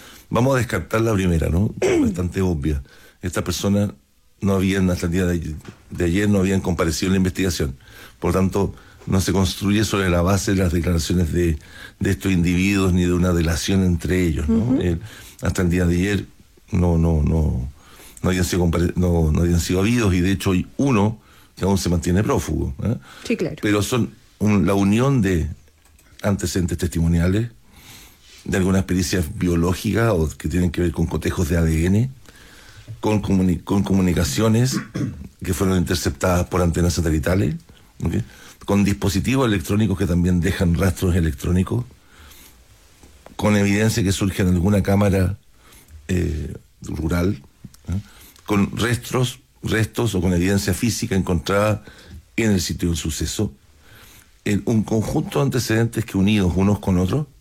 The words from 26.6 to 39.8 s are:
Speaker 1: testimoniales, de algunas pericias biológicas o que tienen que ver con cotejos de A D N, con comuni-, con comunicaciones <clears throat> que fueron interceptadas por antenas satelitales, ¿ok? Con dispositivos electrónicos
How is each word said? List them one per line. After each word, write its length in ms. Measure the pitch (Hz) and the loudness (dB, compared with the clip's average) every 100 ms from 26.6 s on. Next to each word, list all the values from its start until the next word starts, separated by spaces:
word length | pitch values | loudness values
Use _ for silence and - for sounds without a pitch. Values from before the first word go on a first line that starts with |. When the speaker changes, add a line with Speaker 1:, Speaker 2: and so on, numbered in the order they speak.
| 85 85 | -2 -2
Speaker 1:
testimoniales, 720 | 87 82 82 85 90 101 117 - - - - - - - - - - | -2 0 2 2 2 0 -2 -10 -20 -20 -20 -20 -20 -20 -20 -14 -4
de 100 | 101 | 0
algunas 280 | 92 92 | 2 2
pericias 420 | - 92 90 95 80 - | 2 0 0 -2 -2 -2
biológicas 760 | 90 85 87 90 107 101 113 | 0 2 0 0 0 0 2
o 120 | 92 76 - | 2 0 -4
que 100 | 76 | -4
tienen 220 | 87 90 | 0 0
que 100 | - | 0
ver 120 | 87 | -2
con 120 | 82 82 | 0 -2
cotejos 440 | 78 - - 78 | -2 -2 -2 0
de 80 | 85 | 2
A 40 | |
D 220 | 82 80 | 2 2
N, 260 | 87 101 131 - - - - - - - - - | 2 2 0 -4 -20 -20 -20 -20 -20 -20 -18 -6
con 200 | 107 107 | -2 0
comuni-, 420 | - 98 92 85 | 2 2 2 0
con 200 | - 98 | 0 0
comunicaciones 960 | 92 95 90 85 87 - 110 110 127 - - - 113 | 2 2 2 2 0 0 2 2 2 -2 -6 -6 -6
<clears throat> 340 | - - - | -8 -16 -8
que 80 | - | -6
fueron 240 | 90 95 95 | -2 0 0
interceptadas 720 | 78 90 - - 92 90 85 | 0 -2 -2 -2 0 0 0
por 160 | 90 | 0
antenas 320 | 87 85 87 | 0 2 0
satelitales, 640 | - 85 78 76 92 123 165 - - - - | 0 0 0 0 0 0 -4 -10 -20 -20 -8
¿ok? 120 | 87 - - - - - | -4 -4 -6 -12 -20 -10
Con 180 | - 98 | 0 2
dispositivos 640 | 92 98 101 95 - 135 123 | 2 0 -2 -2 0 0 0
electrónicos 520 | 98 - 104 | 0 -2 0